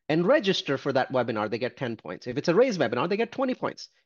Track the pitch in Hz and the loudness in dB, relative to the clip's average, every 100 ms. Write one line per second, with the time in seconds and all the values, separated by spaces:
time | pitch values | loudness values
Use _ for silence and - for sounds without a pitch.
0 | - 160 175 302 190 180 - 135 147 131 | -2 2 4 4 4 0 -2 -2 0 0
1 | 120 131 120 110 104 113 120 - 123 113 | 0 0 0 -2 -2 -2 -4 -4 -6 -6
2 | - 90 127 123 - 185 262 185 117 123 | -10 -10 -6 -4 2 4 4 2 0 0
3 | 175 202 226 - 262 254 - - - _ | 0 -2 -2 -2 -2 -2 -4 -6 -16 _